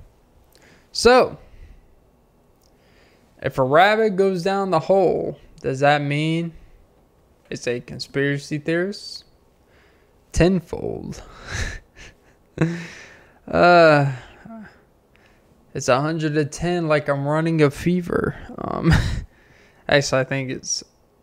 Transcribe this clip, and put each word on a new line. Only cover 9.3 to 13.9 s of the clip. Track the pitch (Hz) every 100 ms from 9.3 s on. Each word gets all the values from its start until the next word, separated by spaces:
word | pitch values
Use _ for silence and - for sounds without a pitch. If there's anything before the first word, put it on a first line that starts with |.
| _ _ _ _ _ _ _ _ _ _
Tenfold. | - 175 190 - - 55 55 50 - -
<laughs> | - - - - - - - - - _ _ _ - 165 170 170 - - - - _ -
Uh, | 170 175 175 165